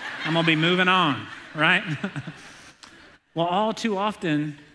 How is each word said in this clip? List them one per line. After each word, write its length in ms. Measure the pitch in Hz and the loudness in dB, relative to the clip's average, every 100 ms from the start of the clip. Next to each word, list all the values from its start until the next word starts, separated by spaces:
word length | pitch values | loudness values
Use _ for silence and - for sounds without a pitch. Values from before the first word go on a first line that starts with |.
| - - | -12 -8
I'm 100 | - | -2
gonna 120 | 165 165 | 0 2
be 80 | |
moving 320 | 156 170 180 185 | 4 4 4 4
on," 400 | 185 160 117 104 - - 151 | 4 4 0 -6 -16 -10 0
right? 260 | 160 185 | 4 4
<laughs> 1500 | 208 143 196 143 165 - - - - - - - - - _ | 0 -6 -6 -8 -12 -14 -20 -20 -20 -20 -20 -20 -20 -20 _
Well, 120 | 160 170 | -4 0
all 260 | 185 220 | 0 0
too 240 | 214 226 190 | -2 -2 -2
often 640 | 214 202 175 147 151 143 - | -2 -2 -2 0 -2 -8 -16